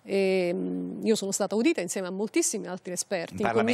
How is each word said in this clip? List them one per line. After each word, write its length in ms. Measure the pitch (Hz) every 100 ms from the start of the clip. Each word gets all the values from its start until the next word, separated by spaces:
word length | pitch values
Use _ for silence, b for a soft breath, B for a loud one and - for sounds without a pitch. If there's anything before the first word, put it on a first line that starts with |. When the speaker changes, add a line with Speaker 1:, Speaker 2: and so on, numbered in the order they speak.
Speaker 1:
E, 480 | 202 196 190 190 175
mm, 520 | 185 185 180 180 202 196
io 100 | 214
sono 160 | 196
stata 240 | 190 196 208
udita 240 | 262 339
insieme 280 | 175 214 185
a 40 |
moltissimi 560 | 190 214 330 330 214 180
altri 240 | 180 -
esperti 440 | 175 - 190 170 185
Speaker 2:
In 40 |
Speaker 1:
in 60 | 226
Speaker 2:
Parlamento. 260 | 226 220